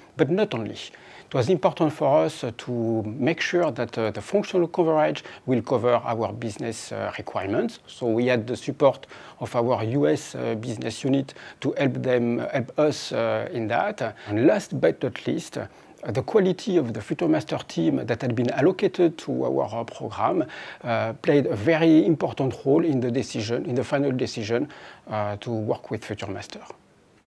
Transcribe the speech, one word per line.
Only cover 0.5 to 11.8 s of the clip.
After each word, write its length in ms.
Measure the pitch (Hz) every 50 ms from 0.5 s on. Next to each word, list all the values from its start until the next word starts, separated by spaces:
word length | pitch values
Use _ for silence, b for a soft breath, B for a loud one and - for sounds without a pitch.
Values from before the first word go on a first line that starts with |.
| -
only. 200 | 113 107 104 110
It 600 | - - - - - - - - - - - -
was 140 | 135 113 143
important 440 | 190 - - 180 - - 170 151
for 320 | 147 - 156 135 143 156 160
us, 200 | 160 - - -
uh, 80 | 120 - -
to 440 | - - 123 117 113 113 113 113
make 380 | 104 107 107 - 127 151 170 165
sure 320 | - - - 175 175 151
that, 260 | 117 131 120 117 - 120
uh, 140 | 113 107
the 100 | 107 107
functional 460 | - - - 208 - - - 185 170 165
coverage 560 | - - 170 160 160 156 156 - 147 - - B B B B
will 160 | 127 131 117
cover 320 | - - 135 113 110 123 120
our 380 | 113 117 123 117 110 110 98
business, 600 | 104 117 117 113 101 - 123 117 110 - - -
uh, 200 | 107 104 104 101 - -
requirements. 640 | 104 - - 98 92 98 104 156 226 220 - - _ -
So 180 | - - 131
we 200 | 117 110 117 123
had 200 | 127 123 120 107
the 100 | 120 120
support 520 | - - - 131 - 147 135 - - - - B B B B B B
of 140 | 123 - -
our 260 | 123 117 123 123 101
U 240 | 110 110 123 143 147
S, 300 | 151 156 151 - - -
uh, 180 | 127 123 120 113
business 480 | 107 113 131 113 123 123 117 110 -
unit 320 | - 135 135 139 135 - - B B B B B
to 120 | - 131 -
help 180 | -